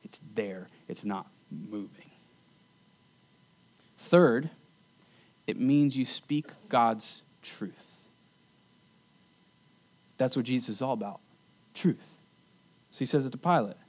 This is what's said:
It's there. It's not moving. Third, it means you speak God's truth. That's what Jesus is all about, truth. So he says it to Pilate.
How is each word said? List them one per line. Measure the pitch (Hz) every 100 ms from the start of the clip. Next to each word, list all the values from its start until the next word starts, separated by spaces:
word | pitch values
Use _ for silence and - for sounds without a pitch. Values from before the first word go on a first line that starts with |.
It's | 101 - -
there. | 107 104 92 90 - -
It's | -
not | 104 95 - _ _
moving. | 76 101 107 98 - - - _ _ _ _ _ _ _ _ _ _ _ _ _ _ _ _ _ _ -
Third, | 175 156 117 160 - - _ _ _ _ - _ _ -
it | -
means | 127 147 143 131
you |
speak | 123 - - 147 - - -
God's | 127 117 110 - - _ _
truth. | - - 104 - - - _ _ _ _ _ _ _ _ _ _ _ _ _ _ _ _ _ _ _ _ _ -
That's | 131 135
what |
Jesus | 120 127 120 101
is |
all | 131
about, | 120 101 98 _ _ _ _ _
truth. | - 180 - - - _ _ _ _ _ _ _
So | -
he | 131
says | 147 135
it |
to | 131
Pilate. | 175 170 104 -